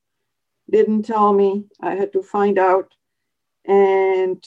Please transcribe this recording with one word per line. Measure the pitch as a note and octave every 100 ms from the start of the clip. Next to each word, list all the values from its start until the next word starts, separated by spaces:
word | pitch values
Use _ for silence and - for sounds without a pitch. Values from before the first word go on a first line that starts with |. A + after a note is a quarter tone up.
| _ _ _ _ _ _ -
Didn't | G#3+ G#3+ G#3+
tell | G#3 G#3+ G#3
me. | G3+ G3 G3+ G3+ _
I | F3
had | F#3 G3
to | F#3+
find | - G#3 G3+ G3
out. | F#3+ F#3+ - _ _ _ _ _ _ _
And | - G3 G3 F#3+ F#3+ F#3 F#3 F#3